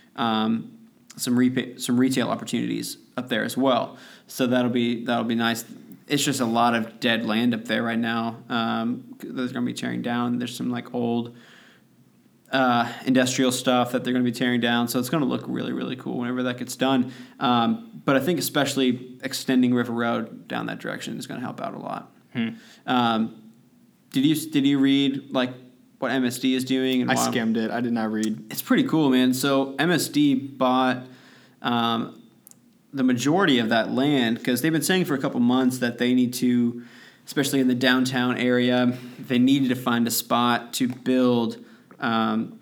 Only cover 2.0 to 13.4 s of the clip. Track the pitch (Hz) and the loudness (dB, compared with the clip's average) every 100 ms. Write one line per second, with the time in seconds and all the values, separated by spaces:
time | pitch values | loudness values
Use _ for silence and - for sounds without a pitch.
2 | 131 131 113 110 - 120 117 113 113 - | 2 2 -2 -4 -4 -4 -2 -4 -6 -12
3 | - - 127 110 113 123 135 120 - - | -14 -10 -4 -2 -2 0 2 2 -2 -10
4 | - - - - 127 127 123 120 117 117 | -20 -20 -10 -2 0 2 2 0 0 -2
5 | 120 117 117 117 117 113 - - - - | -2 -2 -2 0 0 -2 -6 -18 -20 -18
6 | - 139 147 123 117 117 120 117 110 - | -4 -2 0 -2 0 2 4 2 -2 -2
7 | 123 113 117 110 123 110 - 110 117 117 | 0 0 0 0 2 0 -2 -2 -2 -2
8 | 113 117 117 120 - 120 113 113 117 127 | -2 -2 -4 -6 -6 -2 -2 -2 -4 -6
9 | - - - 135 127 127 123 120 123 120 | -10 -16 -10 -6 -4 -4 -6 -4 -6 -4
10 | 120 120 120 123 120 - 123 120 117 123 | -4 -2 -2 -2 -6 -6 -6 -6 -6 -4
11 | 117 117 117 - - - - _ _ _ | -2 -2 -4 -12 -20 -20 -20 _ _ _
12 | _ _ _ _ - 135 127 120 120 - | _ _ _ _ -2 2 4 2 0 -2
13 | - 131 127 127 | 2 4 4 2